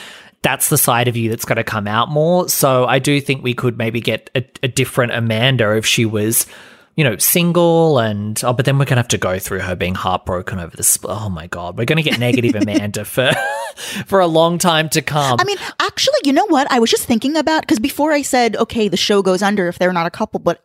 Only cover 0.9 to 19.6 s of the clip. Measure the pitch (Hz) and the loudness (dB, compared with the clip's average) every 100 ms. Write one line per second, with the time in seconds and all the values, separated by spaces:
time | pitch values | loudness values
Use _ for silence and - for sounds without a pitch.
0.9 | 120 123 117 113 110 - 113 110 110 101 | 2 2 0 -2 -2 -4 -4 -2 -4 -2
1.9 | 107 117 151 156 180 180 - 143 131 123 | -2 0 0 2 2 0 0 2 2 2
2.9 | 131 131 143 135 135 127 120 123 117 117 | 2 2 0 0 -2 -2 -2 -2 -2 -2
3.9 | 117 110 110 - 135 - - 135 - 127 | -4 -2 -4 -2 -6 -6 -6 -4 -2 -2
4.9 | - 120 120 117 110 127 131 107 110 110 | 0 -2 0 -2 2 2 2 2 2 2
5.9 | - 113 107 107 117 - - - - _ | 0 0 0 0 -2 -4 -8 -20 -20 _
6.9 | - 143 104 - 180 175 170 170 165 165 | 0 0 2 0 2 2 4 4 6 4
7.9 | 139 110 104 104 110 123 120 135 139 139 | 4 2 0 -4 -4 -2 0 2 2 2
8.9 | 123 117 104 95 92 - 95 92 87 90 | 2 2 0 -2 -4 -4 -4 -4 -4 -4
9.9 | 92 95 90 - 90 92 95 82 - - | -2 -2 -2 -2 -6 -6 -8 -10 -4 -2
10.9 | - - 107 107 85 85 90 - - 113 | -2 -4 -6 -6 -8 -8 -10 -8 -4 0
11.9 | 160 151 113 123 123 120 107 - 104 104 | 2 0 0 0 2 2 0 0 0 -2
12.9 | 104 104 - 131 - 807 - - - - | -6 -6 -2 0 0 -2 -6 -10 -12 -12
13.9 | 208 - 196 175 160 165 175 185 160 160 | -10 -2 2 4 4 2 2 2 2 2
14.9 | 160 - 147 139 120 370 403 - - 359 | -2 -2 0 0 0 0 -4 -8 -6 -6
15.9 | - - 571 285 277 415 302 277 262 226 | -2 0 0 2 2 2 2 2 2 2
16.9 | - - 233 262 311 294 311 - 233 262 | 2 0 0 0 -2 0 0 0 0 0
17.9 | - 294 294 269 254 233 208 226 233 208 | 0 0 0 0 0 2 0 -2 0 0
18.9 | - - 202 190 185 202 208 | 0 2 2 2 2 2 0